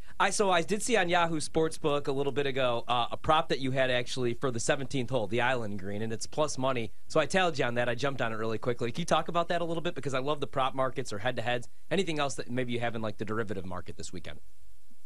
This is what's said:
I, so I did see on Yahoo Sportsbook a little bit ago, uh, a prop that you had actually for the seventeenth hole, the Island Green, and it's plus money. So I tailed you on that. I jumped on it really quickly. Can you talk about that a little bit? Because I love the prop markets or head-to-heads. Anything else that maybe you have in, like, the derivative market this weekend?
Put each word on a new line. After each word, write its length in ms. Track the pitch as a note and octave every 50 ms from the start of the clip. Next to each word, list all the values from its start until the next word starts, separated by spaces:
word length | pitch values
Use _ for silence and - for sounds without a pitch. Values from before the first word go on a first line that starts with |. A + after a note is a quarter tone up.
| - - - -
I, 100 | F3+ G3+
so 220 | F#3 - G#3 F#3+
I 100 | F3+ E3+
did 220 | E3 C3+ G3+ G#3 -
see 120 | B3+ A#3
on 140 | G3+ F3+ E3+
Yahoo 300 | F3 F3 E3+ E3 E3 D3+
Sportsbook 680 | - - - D#3+ D#3+ D#3+ D#3+ - - D3+ C#3+ C#3+ C#3
a 40 | D3
little 200 | C3+ C3+ C#3 C#3
bit 140 | B2 C#3+ C#3
ago, 380 | C#3 C3 C3+ C3 B2 A#2 A#2 -
uh, 200 | - B2 A#2+ A#2 -
a 60 | A2+
prop 320 | - - D#3+ D#3 D#3+ E3 -
that 100 | E3 C3+
you 120 | C3+ B2+
had 180 | C3 C#3 C3 B2+
actually 460 | B2 B2 B2 - - C3+ B2 A#2+ A#2
for 160 | - - C3
the 80 | A#2 A2+
seventeenth 500 | - - D3+ C#3 C3 - - C3+ A#2+ A2+
hole, 160 | C3+ A#2+ G#2
the 160 | F2+ A2+ A#2+
Island 380 | A#2+ B2+ C3 A#2+ A2+ G2+ G2+ G2+
Green, 240 | F2+ G2+ G2+ G#2 A2+
and 100 | A2+ A2+
it's 140 | G#2+ -
plus 300 | - - D3 D3+ C#3 -
money. 340 | B2+ C3 C3+ C3 A#2+ A2 - - - -
So 120 | - - D#3
I 60 | D3
tailed 320 | - - F#3+ F#3 F3 D3+
you 80 | C3 C3+
on 80 | A#2+ A#2
that. 140 | A#2+ A#2+ A#2+
I 60 | A#2+
jumped 260 | A#2 C#3 C#3 C3+ A#2+
on 100 | B2 A2+
it 40 | A2+
really 240 | G#2+ A2+ A2+ A2 A2
quickly. 320 | - B2+ A#2 - B2 A#2+
Can 100 | G#2 E3+
you 40 | F3
talk 220 | - E3 D#3 D#3+
about 200 | - E3 F3 E3+
that 140 | - F3 E3+
a 40 | F3
little 160 | E3 E3 E3
bit? 140 | D3+ F3 -
Because 180 | C3+ A#2+ C#3+ B2+
I 60 | C3
love 200 | C3 C#3+ D3+ C#3+
the 80 | C3+
prop 280 | - - C#3 C3 C3 B2+
markets 360 | C3+ C3 B2+ - C#3 B2 -
or 80 | G#2+ G2
head-to-heads. 480 | G#2+ B2+ B2+ A#2+ A2 B2 B2 B2 B2 - - - - -
Anything 300 | D3+ F#3+ F#3+ E3+ D#3 D3
else 160 | C#3+ C#3 -
that 140 | - - -
maybe 240 | A#2+ B2+ B2+ A#2+ A#2+
you 60 | A2+
have 160 | A#2+ A#2 A2
in, 60 | A2+
like, 160 | A2 G#2+ -
the 80 | - A2+
derivative 400 | G2+ G#2+ A2+ A2+ G2+ G#2 F#2+ F2+
market 320 | F#2 F2+ F2+ E2+ - F2
this 160 | - F#2+ - F#2
weekend? 260 | F2 D#2+ D#2+ E2+ - - - - - - - - - - - - - -